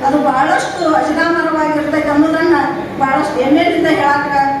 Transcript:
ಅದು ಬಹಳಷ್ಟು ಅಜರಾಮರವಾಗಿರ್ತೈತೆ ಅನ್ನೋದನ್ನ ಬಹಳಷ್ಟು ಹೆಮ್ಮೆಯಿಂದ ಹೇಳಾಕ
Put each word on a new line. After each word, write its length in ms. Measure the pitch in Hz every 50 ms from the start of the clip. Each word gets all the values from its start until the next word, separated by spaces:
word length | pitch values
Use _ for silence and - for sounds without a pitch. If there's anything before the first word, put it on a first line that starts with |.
| 262
ಅದು 120 | 269 277 294
ಬಹಳಷ್ಟು 760 | 277 277 262 262 269 311 - 262 - - - 370 349 311 320
ಅಜರಾಮರವಾಗಿರ್ತೈತೆ 1120 | 294 302 311 302 311 330 339 339 330 320 320 320 311 311 302 302 294 302 - 302 302 - 294
ಅನ್ನೋದನ್ನ 480 | 294 294 311 320 311 320 330 349 339 320 - - - - - - - -
ಬಹಳಷ್ಟು 420 | 277 269 277 294 302 - - 247
ಹೆಮ್ಮೆಯಿಂದ 460 | 254 269 294 330 339 349 339 330 -
ಹೇಳಾಕ 400 | 320 311 - 285 285 285 294 285 294 277 277 277 277 - -